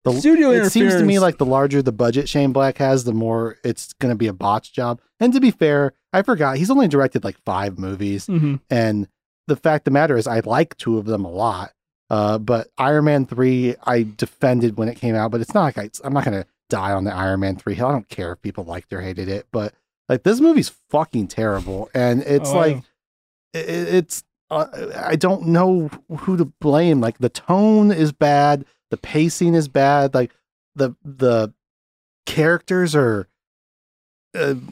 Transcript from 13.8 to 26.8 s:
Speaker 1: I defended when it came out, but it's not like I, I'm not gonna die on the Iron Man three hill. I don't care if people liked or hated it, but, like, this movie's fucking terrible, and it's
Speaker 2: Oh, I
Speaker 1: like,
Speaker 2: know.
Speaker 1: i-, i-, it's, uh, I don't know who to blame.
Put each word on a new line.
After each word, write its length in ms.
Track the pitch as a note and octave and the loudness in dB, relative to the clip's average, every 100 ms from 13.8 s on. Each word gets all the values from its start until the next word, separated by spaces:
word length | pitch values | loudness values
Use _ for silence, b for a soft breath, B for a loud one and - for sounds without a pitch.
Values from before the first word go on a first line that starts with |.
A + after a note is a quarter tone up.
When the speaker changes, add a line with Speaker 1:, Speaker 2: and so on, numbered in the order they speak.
| - | -2
Speaker 1:
I 200 | A#2+ A2 G#2 | 0 0 -4
defended 600 | - - C3+ B2 A#2 G#2 | -8 -2 0 2 0 -2
when 100 | A2 | -6
it 80 | A#2+ | -4
came 200 | A#2+ A2 | -2 -2
out, 160 | A2 | -2
but 100 | A2+ | -4
it's 120 | A2+ G#3 | -2 0
not 80 | |
like 140 | D3+ A2 | 0 -2
I, 100 | G#2 - | -10 -12
I'm 100 | C#3 | -4
not 100 | C#3 B2+ | -2 -2
gonna 200 | G2 - _ - | -4 -8 _ -8
die 220 | G#2+ F#2+ | -4 -2
on 140 | G2 G2 | -4 -4
the 80 | |
Iron 260 | F#2 F#2+ F#2+ | -4 -4 -2
Man 160 | F#2+ F#2 | -4 -6
three 180 | - | -6
hill. 140 | G2+ B2 | -4 -2
I 40 | |
don't 140 | D3+ - | -2 -6
care 240 | - F2 | -12 -10
if 80 | F2+ | -10
people 240 | G2+ F#2+ E2+ | -12 -12 -12
liked 280 | F2 - | -14 -12
or 80 | F#2+ | -12
hated 280 | F#2 F#2 F#2+ | -10 -8 -8
it, 180 | G2 - | -8 -6
but, 220 | A2+ G#2 - _ _ - | -6 -6 -10 _ _ -4
like, 120 | - | -2
this 160 | F#3 A#3 | 0 2
movie's 280 | D#4+ D4+ - - _ | 4 4 0 -6 _
fucking 380 | D3 D#3+ A#2+ F#2+ | -2 -2 -4 -6
terrible, 600 | - A2 G2 F2+ F#2+ G#2+ C3 | -4 -2 -2 -4 -8 -6 -2
and 260 | B2 A#2+ | 0 0
it's 260 | C#3+ C#3+ C#3+ | 0 0 2
Speaker 2:
Oh, 80 | E3+ | 2
I 20 | |
Speaker 1:
like, 160 | D#3+ C3+ | 2 0
Speaker 2:
know. 60 | - _ _ _ _ _ _ E3 | -8 _ _ _ _ _ _ -10
Speaker 1:
i-, 40 | |
i-, 40 | |
it's, 600 | D#3+ E3+ E3+ F#3 E3 - - _ - | -6 -6 -2 0 -2 -6 -14 _ -8
uh, 160 | D#3 - - - - | -4 -4 -8 -12 -8
I 200 | - D#3+ | -4 0
don't 320 | F#3 G3 D#3+ | 0 0 2
know 420 | E3+ F#3 F#3 D3+ - - D#3 | 2 4 2 -2 -8 -14 -10
who 180 | - F#3 | -2 -2
to 80 | C#3+ | -2
blame. 560 | - D3 C#3+ | -2 0 2